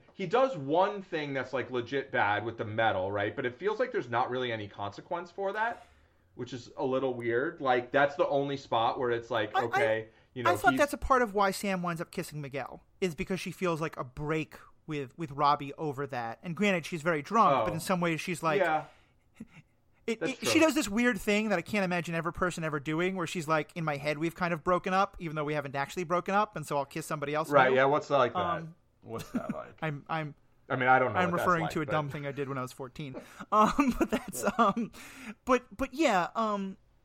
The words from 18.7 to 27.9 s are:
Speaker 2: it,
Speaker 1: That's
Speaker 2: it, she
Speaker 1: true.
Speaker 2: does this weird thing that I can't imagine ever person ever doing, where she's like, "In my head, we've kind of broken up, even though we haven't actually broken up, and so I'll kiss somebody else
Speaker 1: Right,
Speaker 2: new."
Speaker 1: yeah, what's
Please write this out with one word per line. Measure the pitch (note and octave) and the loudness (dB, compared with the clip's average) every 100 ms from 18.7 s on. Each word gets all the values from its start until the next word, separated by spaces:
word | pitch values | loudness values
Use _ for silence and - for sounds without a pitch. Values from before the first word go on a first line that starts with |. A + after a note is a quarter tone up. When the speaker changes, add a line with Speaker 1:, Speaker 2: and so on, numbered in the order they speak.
| D#3 D3+ - _ _ _ - - - - _ _ _ - | 2 -2 -14 _ _ _ -20 -20 -20 -20 _ _ _ -8
Speaker 2:
it, | A3+ | -4
Speaker 1:
That's | - | -4
Speaker 2:
it, | C4 - | -2 2
she | |
Speaker 1:
true. | D#4+ | 6
Speaker 2:
does | D#4+ | 6
this | C#4 G#3 | 4 0
weird | G3+ B3 G#3+ | 2 2 2
thing | - G#3 A3 | 0 0 2
that | F#3 | -2
I | |
can't | F3 G#3+ | -2 -2
imagine | F#3 F3 E3+ | 0 -2 -2
ever | E3 D#3+ | -4 -4
person | - F3+ E3 | -2 -2 -2
ever | D#3 D3 | -4 -4
doing, | C3+ D#3 F3+ F#3+ | -2 0 0 -2
where | D#3+ | -4
she's | F3+ D3 | -4 0
like, | D#3 D3+ | 0 -2
"In | F3 | -4
my | D#3+ C#3+ | -4 -2
head, | D3 D3 | -2 -2
we've | E3 - | -2 -2
kind | F3+ | -2
of | E3+ | -2
broken | F#3 F3+ G3 | 0 0 2
up, | F#3 G3 - | 0 0 -2
even | E3+ | -8
though | D#3 | -4
we | D3 | -2
haven't | D3+ C#3 | -2 -4
actually | C#3 C#3 - | -4 -6 -4
broken | E3 F3 F3+ G3 | -2 -2 0 0
up, | G#3+ | 0
and | E3+ | -2
so | D3 D3 | -4 -2
I'll | |
kiss | C3+ D#3+ - | -2 -6 -6
somebody | D#3 C#3+ | -6 -2
else | D3 D#3 | -2 4
Speaker 1:
Right, | C#3+ C3 | 6 6
Speaker 2:
new." | C3 | 6
Speaker 1:
yeah, | |
what's | C#3 | 6